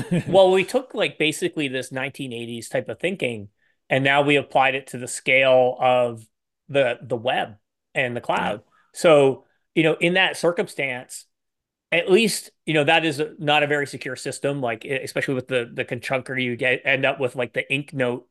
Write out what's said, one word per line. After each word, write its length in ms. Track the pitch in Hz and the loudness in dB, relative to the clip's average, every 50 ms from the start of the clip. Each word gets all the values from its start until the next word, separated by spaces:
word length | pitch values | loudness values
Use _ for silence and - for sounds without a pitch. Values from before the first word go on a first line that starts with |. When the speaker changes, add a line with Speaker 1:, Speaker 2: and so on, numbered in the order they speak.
| 123 | -2
Speaker 1:
<laughs> 240 | - 180 170 - - | 0 -2 -2 -2 4
Speaker 2:
Well, 220 | 175 196 190 185 185 | 6 6 6 8 6
we 100 | 190 185 | 4 2
took, 300 | - - - - - - | 0 -2 -4 -4 -4 -6
like, 240 | 240 190 151 139 _ | -4 -4 -4 -2 _
basically 500 | 156 156 147 - - 170 - 165 151 135 | 0 0 0 0 -4 -4 -2 -2 -4 -4
this 220 | 127 131 123 - | -4 -6 -8 -6
nineteen 420 | 135 131 127 139 127 - 143 131 117 | -8 -8 -8 -8 -8 -10 -10 -10 -8
eighties 340 | 117 117 113 120 117 110 - | -10 -10 -10 -10 -10 -12 -4
type 200 | - 110 104 - | -4 -4 -4 -4
of 100 | 113 - | -10 -6
thinking, 480 | - 170 196 170 - 127 120 107 104 101 _ _ _ _ _ _ _ _ | -4 -6 -4 -2 -4 -6 -6 -8 -12 -16 _ _ _ _ _ _ _ _
and 160 | 147 135 135 | 0 2 4
now 180 | 139 139 143 143 | 4 4 4 4
we 140 | 143 147 | 4 4
applied 380 | 143 127 - - 147 131 135 131 | 2 2 0 0 2 2 2 0
it 140 | 135 135 - | -2 -8 -10
to 100 | - 123 | -12 -12
the 100 | 123 123 | -10 -10
scale 680 | - - - - 131 131 135 131 131 127 127 123 127 - | -12 -8 -2 2 2 4 4 6 6 6 6 4 0 0
of 440 | 123 127 127 123 123 120 117 113 110 _ _ _ _ _ _ _ _ _ | 2 2 4 4 2 0 -2 -8 -14 _ _ _ _ _ _ _ _ _
the, 300 | 135 143 135 120 123 - - | 0 2 2 2 0 -4 -6
the 140 | 117 127 | -6 -6
web 400 | 117 107 127 139 185 190 - 104 _ _ _ _ _ _ _ _ | -4 -2 -2 -2 -2 -4 -6 -8 _ _ _ _ _ _ _ _
and 200 | 156 135 123 120 | -2 -2 -2 -2
the 60 | 120 | -6
cloud. 400 | - - 170 190 - 113 107 110 | -4 -4 -4 -2 -2 -4 -6 -8
Speaker 1:
Yeah. 100 | - _ _ _ _ _ _ | -12 _ _ _ _ _ _
Speaker 2:
So, 540 | - - 180 156 147 139 135 131 123 _ _ _ _ _ _ _ | 2 6 6 8 8 8 6 2 0 _ _ _ _ _ _ _
you 80 | - 156 | 0 2
know, 120 | 160 156 | 2 2
in 200 | - - 175 180 | 2 0 0 2
that 220 | 185 190 165 151 | 2 0 0 0
circumstance, 880 | - - 170 175 175 202 180 - - 143 135 127 123 131 _ - - - _ _ _ _ _ _ _ _ _ _ _ _ _ - | 0 -2 -2 0 0 -4 -6 -6 -8 -8 -6 -6 -10 -12 _ -18 -20 -20 _ _ _ _ _ _ _ _ _ _ _ _ _ -2
at 160 | 165 175 196 | -2 2 4
least, 420 | 185 208 233 202 - - - - _ _ _ | 4 4 4 4 0 -2 -8 -12 _ _ _
you 60 | - 156 | -2 0
know, 120 | 156 147 | 2 4
that 200 | 139 165 165 160 | 4 4 4 2
is 140 | 165 143 131 | 0 -2 -2
a, 160 | 156 151 - - | -4 -6 -6 -6
not 260 | 160 147 147 151 147 | -2 0 2 2 2
a 20 | |
very 180 | 143 151 147 143 | 2 0 -2 -2
secure 300 | 131 - 127 - 143 127 | -6 -8 -12 -10 -10 -10
system, 460 | - - 143 127 - - 139 143 143 | -10 -10 -10 -10 -6 -4 -4 -4 -2
like, 240 | 135 120 113 - - | -4 -4 -6 -6 -6
e-, 80 | - 139 | -8 -8
especially 420 | 131 - - - - - - 139 | -6 -6 -6 -6 -4 -4 -2 -4
with 140 | 127 127 - | -4 -4 -4
the, 200 | 135 123 117 123 139 | -4 -4 -4 -4 -6
the 120 | 131 123 | -8 -8
Kerchunker, 560 | - 139 120 - - 139 131 120 - 135 127 | -6 -8 -10 -6 -4 -4 -4 -4 -6 -6 -4
you 140 | 127 123 120 | -4 -4 -4
get, 280 | 113 135 131 127 143 - | -2 0 -2 -2 0 0
end 200 | 131 135 135 135 | -2 -2 0 0
up 140 | 131 147 - | 0 0 0
with, 160 | 139 120 - | -4 -4 -4
like, 180 | 139 123 120 _ | -4 -8 -6 _
the 160 | 131 123 - 135 | -8 -6 -4 -6
ink 200 | 139 147 - - | -6 -6 -8 -4
note 360 | 139 127 123 120 131 - _ | -2 -2 -2 -2 -4 -8 _